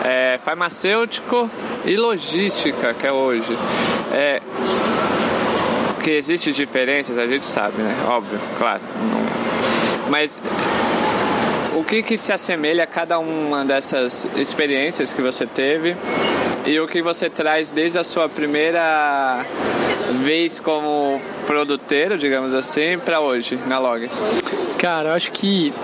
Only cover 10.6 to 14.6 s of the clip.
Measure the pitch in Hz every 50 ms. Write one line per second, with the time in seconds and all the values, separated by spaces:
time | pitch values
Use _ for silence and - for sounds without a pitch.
10.6 | - - - - - - - - - 453 440 - - - - - - - - -
11.6 | - - - 160 160 - 208 220 220 - 226 214 - - 202 180 - - 180 165
12.6 | 147 151 165 170 165 160 - 170 170 165 170 170 160 160 160 156 156 147 147 143
13.6 | 139 135 139 135 135 - - 139 127 123 123 - - - - - 139 135 - -